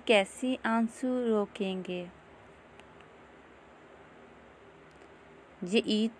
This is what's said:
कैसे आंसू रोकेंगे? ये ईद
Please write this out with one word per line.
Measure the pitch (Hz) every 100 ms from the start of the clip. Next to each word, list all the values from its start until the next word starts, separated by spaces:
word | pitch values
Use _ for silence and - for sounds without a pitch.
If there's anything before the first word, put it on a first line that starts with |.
| -
कैसे | 214 196 - 254 254 226
आंसू | 226 226 - 254 254 240
रोकेंगे? | 214 202 - 190 185 185 180 180 - - - - - - - - - - - - - - - - - - - - - - - - - - - - - - - - - - -
ये | 180 214 -
ईद | 214 226